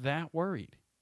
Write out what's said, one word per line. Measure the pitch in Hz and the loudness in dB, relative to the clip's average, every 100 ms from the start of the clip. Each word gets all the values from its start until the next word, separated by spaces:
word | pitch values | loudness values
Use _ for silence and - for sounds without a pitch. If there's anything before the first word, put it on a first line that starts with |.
that | 127 151 165 | 0 0 0
worried. | 160 190 151 - - _ _ | 0 0 0 -6 -12 _ _